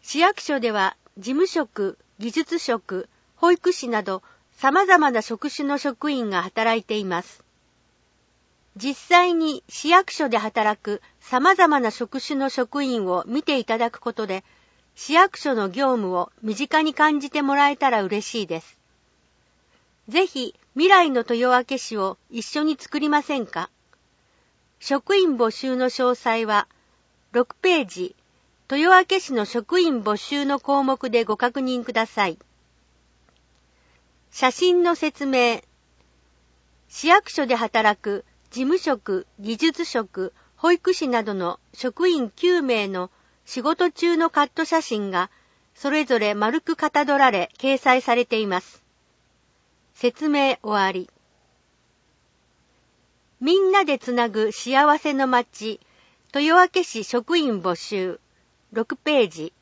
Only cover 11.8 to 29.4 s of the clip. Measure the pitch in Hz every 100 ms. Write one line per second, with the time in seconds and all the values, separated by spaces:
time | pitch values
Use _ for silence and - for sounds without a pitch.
11.8 | 233 - 233 - - 285 269 - 247 285
12.8 | 269 240 185 180 - 262 311 277 226 226
13.8 | 233 - 240 226 208 190 _ _ _ _
14.8 | _ - - 320 381 - 294 240 196 190
15.8 | 277 247 196 180 180 _ 220 208 285 311
16.8 | 311 - 302 294 269 294 277 277 285 285
17.8 | 269 226 190 208 - 233 190 165 - _
18.8 | _ _ _ _ _ _ _ _ _ _
19.8 | _ _ - 285 381 277 247 - _ 262
20.8 | 349 392 330 254 226 233 247 254 247 262
21.8 | - 220 190 - _ 233 - 302 302 294
22.8 | - 294 302 294 285 277 214 - 175 _
23.8 | _ _ _ _ _ _ _ _ _ _
24.8 | - 277 - 392 359 247 226 - 262 254
25.8 | 254 - 247 247 240 226 220 208 - _
26.8 | _ _ _ _ _ 240 247 - 370 339
27.8 | 208 180 180 - _ _ _ _ _ 277
28.8 | 330 370 370 381 - 247